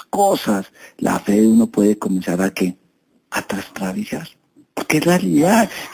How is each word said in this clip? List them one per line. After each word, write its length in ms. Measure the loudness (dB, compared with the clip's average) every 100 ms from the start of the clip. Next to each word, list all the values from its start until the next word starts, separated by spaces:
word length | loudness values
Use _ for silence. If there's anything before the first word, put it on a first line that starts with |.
| -8
cosas, 580 | 0 2 0 -2 -4 -6 _ -20 -8
la 200 | -4 -4
fe 220 | 0 4
de 80 | 6
uno 180 | 6 4
puede 320 | 2 2 2
comenzar 420 | -2 -4 -2 -2
a, 140 | -2
¿qué? 220 | -2 -4 -4 _ _ _ _ -12
A 120 | -10
trastrabillar. 840 | -8 -10 -10 -10 -8 -8 -8 -10 -12 _ _ _ _
Porque 260 | -10 -4 -2
es 60 |
realidad, 640 | 2 0 2 2 4 2 0 -4 -4